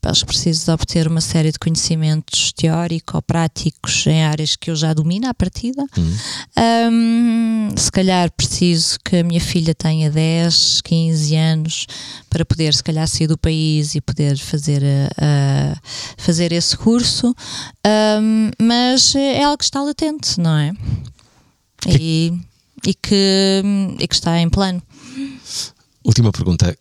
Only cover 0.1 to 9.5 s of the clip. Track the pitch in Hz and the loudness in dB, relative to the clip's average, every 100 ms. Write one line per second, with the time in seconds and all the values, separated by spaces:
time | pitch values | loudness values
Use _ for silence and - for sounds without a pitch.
0.1 | 156 - - 175 160 - 160 - 170 160 | 0 0 -2 0 0 0 0 0 0 0
1.1 | 160 - 165 156 151 - 160 - 160 156 | 0 0 0 0 0 -2 -2 0 0 2
2.1 | 156 - - - - 165 160 170 165 - | 0 -2 -4 -4 -2 0 0 -2 -4 -4
3.1 | 160 - 170 160 - 160 - - - - | -6 -2 0 -2 -2 -6 -4 -6 -2 2
4.1 | 160 156 151 156 - - 160 160 156 156 | 2 2 0 -2 -4 -4 -2 0 0 0
5.1 | 185 254 233 185 - 233 262 277 - 82 | -2 -4 -2 -4 -2 -6 -4 -4 -2 -2
6.1 | 98 - - - - 226 233 233 233 226 | -2 -8 -12 -6 0 2 4 2 2 2
7.1 | 233 240 226 226 220 208 202 - - 185 | 2 2 2 0 0 -2 -2 0 2 2
8.1 | 185 175 - - - 180 165 165 - - | 4 2 0 -4 2 2 2 0 -4 0
9.1 | 180 170 165 - | 0 2 0 0